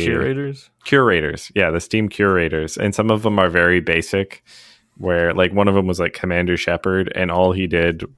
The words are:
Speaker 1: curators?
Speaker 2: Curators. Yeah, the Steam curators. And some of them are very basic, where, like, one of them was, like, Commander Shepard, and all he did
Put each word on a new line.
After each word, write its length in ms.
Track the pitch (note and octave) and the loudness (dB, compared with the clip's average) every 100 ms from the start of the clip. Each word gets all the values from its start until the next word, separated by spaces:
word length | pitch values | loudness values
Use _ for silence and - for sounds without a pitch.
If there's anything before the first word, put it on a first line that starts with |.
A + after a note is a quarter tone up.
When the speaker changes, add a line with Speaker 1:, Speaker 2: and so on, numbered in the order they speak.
| E2+ | -2
Speaker 1:
curators? 640 | A#2 C3+ C3+ C#3 C#3 - _ | -2 -2 -4 -8 -12 -18 _
Speaker 2:
Curators. 680 | - C#3 B2 F2 D2+ D#2 - G#2 | 0 2 4 2 0 -6 -6 -2
Yeah, 160 | F2 | 0
the 80 | E2+ | 0
Steam 280 | - A2 G#2 | -2 -2 -2
curators. 680 | - G2+ F#2 E2 D#2 D#2 - | 0 0 2 0 -2 -6 -4
And 160 | G#2 | -2
some 160 | G2 A2 | 0 0
of 140 | A2 | 0
them 160 | A2 G2+ | 2 2
are 100 | F#2 | 2
very 300 | F2 F2 F2+ | 4 4 2
basic, 640 | D#2+ E2 - G2 G2 - _ - - _ _ - | 2 -2 0 -4 -4 -10 _ -20 -20 _ _ -8
where, 360 | F#2 F2 E2+ | -2 0 0
like, 180 | F#2 F2+ | 2 2
one 160 | G2 G2+ | 2 2
of 60 | |
them 140 | G2 F#2 | 2 2
was, 120 | F2+ | -2
like, 140 | E2+ | -4
Commander 440 | - F2+ F2 F2 F2 | -4 -4 0 0 0
Shepard, 540 | - E2+ F#2+ F#2+ F#2 - | 0 -2 0 0 -2 -2
and 160 | F2+ | -2
all 220 | F2 F#2 | 2 2
he 120 | F#2 F#2 | 2 0
did 380 | E2+ E2+ E2 - | 0 0 -2 -8